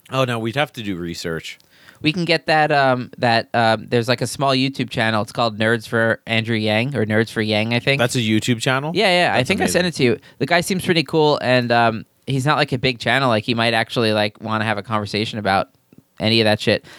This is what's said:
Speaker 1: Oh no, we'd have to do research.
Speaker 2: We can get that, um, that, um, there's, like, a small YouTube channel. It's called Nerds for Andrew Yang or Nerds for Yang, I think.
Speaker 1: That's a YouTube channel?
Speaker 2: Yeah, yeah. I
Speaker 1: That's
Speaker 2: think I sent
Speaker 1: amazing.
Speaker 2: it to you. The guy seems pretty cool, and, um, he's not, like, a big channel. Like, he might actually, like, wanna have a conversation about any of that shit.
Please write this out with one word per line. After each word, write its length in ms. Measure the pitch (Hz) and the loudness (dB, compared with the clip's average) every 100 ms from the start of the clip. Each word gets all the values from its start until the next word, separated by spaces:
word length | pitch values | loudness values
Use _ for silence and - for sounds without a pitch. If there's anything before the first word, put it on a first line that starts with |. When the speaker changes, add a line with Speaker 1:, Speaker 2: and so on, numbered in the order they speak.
| - | -8
Speaker 1:
Oh 140 | 131 131 | -2 -2
no, 120 | 117 | -2
we'd 160 | 113 117 | -4 -2
have 160 | 147 | -4
to 100 | - | -4
do 140 | 104 87 | -6 -6
research. 600 | 87 82 87 80 - - _ _ - - | -6 -6 -6 -6 -8 -16 _ _ -20 -6
Speaker 2:
We 100 | 151 | -2
can 140 | 156 170 | -2 0
get 220 | 165 - | -2 0
that, 240 | 156 151 | 2 2
um, 400 | 147 135 127 120 - | 2 2 0 -4 -2
that, 280 | 123 117 - | 0 0 0
um, 320 | 117 113 110 - | 0 2 0 0
there's, 200 | 120 113 | -2 0
like, 140 | 120 | -2
a 60 | 120 | -4
small 260 | - 139 131 | -2 0 0
YouTube 340 | 135 135 123 | 0 -2 -6
channel. 320 | - 113 110 | -2 0 0
It's 100 | 101 | -2
called 280 | - 117 107 | -2 -2 0
Nerds 280 | 110 117 107 | 0 0 0
for 320 | 117 113 - - | 0 0 0 -2
Andrew 300 | 113 113 113 | -2 0 -2
Yang 400 | 107 107 127 127 | 0 0 0 -2
or 100 | 107 | 0
Nerds 240 | 107 113 | 0 0
for 120 | - | -2
Yang, 320 | 107 107 110 120 | 0 0 0 0
I 40 | |
think. 200 | 127 139 | 0 0
Speaker 1:
That's 160 | 120 131 | 0 0
a 40 | |
YouTube 400 | 110 110 - 117 | 0 0 0 -2
channel? 320 | 139 135 147 180 | 0 -2 -2 0
Speaker 2:
Yeah, 100 | 214 180 165 | 2 2 2
yeah. 60 | 104 | 2
I 20 | |
Speaker 1:
That's 100 | - | 0
Speaker 2:
think 120 | 190 | 0
I 40 | 330 | 0
sent 160 | 170 | 0
Speaker 1:
amazing. 40 | 180 | -2
Speaker 2:
it 80 | - | 0
to 60 | 127 - | 0 0
you. 40 | - - | -4 -6
The 80 | 147 | 0
guy 140 | 175 | 0
seems 220 | 170 196 | 0 -2
pretty 200 | - 165 | 0 0
cool, 340 | 143 160 151 147 | 0 2 2 2
and, 280 | 113 127 120 | 2 2 2
um, 340 | 120 117 110 - _ - | 2 2 0 -8 _ -6
he's 180 | 135 | -2
not, 140 | 131 139 | 0 0
like, 140 | 151 | 0
a 80 | 127 | 0
big 180 | 131 120 | -2 -2
channel. 320 | 120 123 135 | 0 2 2
Like, 140 | 110 | 0
he 100 | - | 0
might 220 | 117 117 113 | 0 2 0
actually, 380 | 113 135 113 | 0 0 0
like, 280 | 107 107 - | 2 0 -4
wanna 240 | 107 110 110 | -6 -2 -2
have 140 | 104 | -4
a 40 | |
conversation 540 | 98 107 104 104 107 117 | -2 -4 -2 -4 -4 -4
about 320 | 101 95 - _ _ _ _ - | 0 0 0 _ _ _ _ -4
any 220 | 107 113 | 2 4
of 40 | 107 | 4
that 140 | 107 | 2
shit. 240 | - 104 - | 2 -2 -2